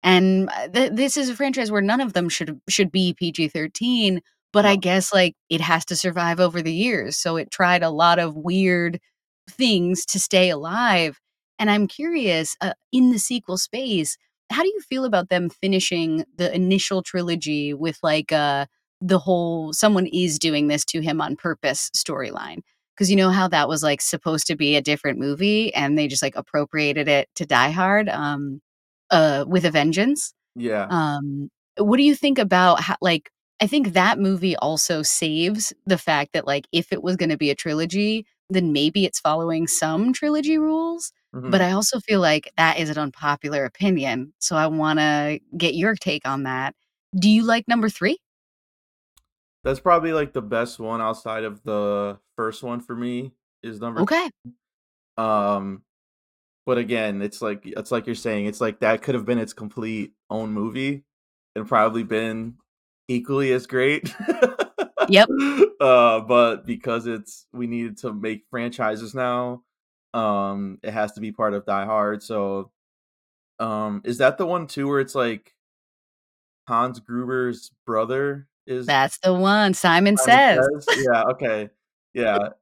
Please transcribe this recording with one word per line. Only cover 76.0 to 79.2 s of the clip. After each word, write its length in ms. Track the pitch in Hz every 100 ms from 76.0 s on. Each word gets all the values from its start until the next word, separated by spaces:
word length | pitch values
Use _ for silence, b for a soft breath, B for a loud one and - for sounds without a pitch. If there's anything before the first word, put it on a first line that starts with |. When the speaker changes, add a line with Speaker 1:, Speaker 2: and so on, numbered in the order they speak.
| _ _ _ _ _ _ -
Speaker 2:
Hans 320 | 117 127 120
Gruber's 720 | 107 120 123 127 123 120 - _ -
brother 600 | 110 113 131 143 143 139 _ -
is 200 | 127 123
Speaker 1:
That's 300 | 139 135
the 140 | -